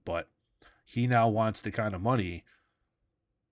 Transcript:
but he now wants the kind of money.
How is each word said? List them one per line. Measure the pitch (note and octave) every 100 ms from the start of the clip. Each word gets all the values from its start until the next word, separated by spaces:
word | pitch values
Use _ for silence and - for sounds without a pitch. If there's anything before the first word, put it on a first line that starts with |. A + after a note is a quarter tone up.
| -
but | E2+ - _ _ _ - _ -
he | - B2
now | B2 A2+
wants | G#2+ A2 G#2
the | G#2+
kind | A2 G#2+
of | F#2
money. | G#2+ B2+ F2+ E2+ - _ _ _ _ _ _ _ _ _ _